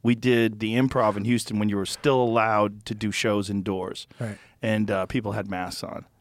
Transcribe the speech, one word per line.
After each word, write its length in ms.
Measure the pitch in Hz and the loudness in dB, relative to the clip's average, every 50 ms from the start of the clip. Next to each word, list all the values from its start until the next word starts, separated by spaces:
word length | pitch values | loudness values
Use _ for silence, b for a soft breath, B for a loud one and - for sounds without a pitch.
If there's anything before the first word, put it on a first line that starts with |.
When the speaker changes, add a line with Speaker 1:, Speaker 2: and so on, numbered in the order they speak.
Speaker 1:
We 120 | - 117 120 | 4 2 2
did 460 | 113 117 127 123 117 113 113 110 107 | 2 2 2 4 4 4 2 0 -2
the 160 | 113 107 113 | -4 0 2
Improv 400 | 123 131 131 - 131 113 107 101 101 | 2 2 2 2 2 2 2 2 0
in 60 | 98 | 0
Houston 320 | 117 123 113 - - 107 104 | 0 0 0 0 -2 -2 0
when 100 | 107 104 | 0 0
you 80 | 101 | 0
were 80 | 98 95 | -2 -2
still 380 | - - - - 147 135 127 | -4 -6 -2 2 2 4 4
allowed 640 | 123 117 113 117 110 110 110 104 104 101 104 104 - | 4 4 4 2 2 4 4 2 2 0 -2 -8 -10
to 80 | - 113 | -10 -8
do 160 | 107 110 104 | -4 -4 -4
shows 380 | 98 - - 113 104 104 98 98 | -2 0 0 2 0 0 0 -2
indoors. 560 | 101 101 90 104 95 92 90 - - - - _ - - | -4 -2 -2 -2 -4 -4 -6 -8 -10 -12 -14 _ -12 -10
Speaker 2:
Right. 200 | 120 107 101 B B B B B | -10 -10 -10 B B B B B
Speaker 1:
And, 280 | - 110 110 107 107 101 | -2 0 0 0 2 0
uh, 140 | 104 95 95 | 0 -2 -2
people 260 | - - 127 107 101 | -2 -2 -4 -2 -2
had 180 | 101 107 98 101 | -4 -4 -6 -6
masks 320 | 95 90 90 90 - - - | -6 -6 -6 -8 -8 -10 -10
on. 220 | - 82 - - _ _ _ | -10 -12 -14 -14 _ _ _